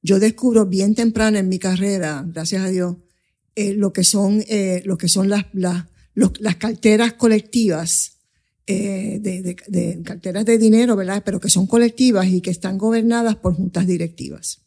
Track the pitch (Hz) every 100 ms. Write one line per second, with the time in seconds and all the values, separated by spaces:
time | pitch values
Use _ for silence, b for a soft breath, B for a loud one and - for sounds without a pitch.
0 | 170 190 214 220 254 220 196 190 196 220
1 | 233 220 220 214 190 185 190 185 196 196
2 | 156 147 165 165 165 190 190 185 180 180
3 | _ _ _ _ _ - 208 202 202 190
4 | 180 202 196 214 - 214 190 180 190 180
5 | 175 196 196 208 190 190 180 175 170 _
6 | _ - 190 - 214 175 220 226 220 214
7 | 233 233 233 214 214 247 220 160 165 -
8 | - _ _ _ _ _ - 190 202 190
9 | 208 208 208 185 185 180 - 180 175 170
10 | 170 - 190 185 214 226 220 220 247 208
11 | 185 202 202 180 - 185 185 233 233 233
12 | 254 202 185 185 180 175 185 190 214 226
13 | 226 233 233 214 185 165 185 170 180 175
14 | 165 - 139 147 - -